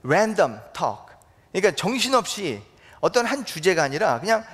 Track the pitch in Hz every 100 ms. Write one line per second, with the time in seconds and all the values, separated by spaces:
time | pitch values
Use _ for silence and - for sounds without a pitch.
0 | 127 165 220 208 147 110 110 - 147 101
1 | - - _ _ _ - 196 151 185 254
2 | 247 262 185 - 180 104 - _ - -
3 | 165 240 233 285 220 165 175 165 143 143
4 | 202 120 185 226 220